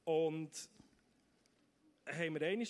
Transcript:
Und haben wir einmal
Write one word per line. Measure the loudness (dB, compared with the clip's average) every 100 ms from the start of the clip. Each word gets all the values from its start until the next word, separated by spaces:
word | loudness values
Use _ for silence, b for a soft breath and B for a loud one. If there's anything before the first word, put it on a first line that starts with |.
Und | 0 2 2 0 -6 -8 -14 -18 -20 _ _ _ _ _ _ _ _ _ _ _ -8
haben | -2 0 0
wir | 0
einmal | 0 -2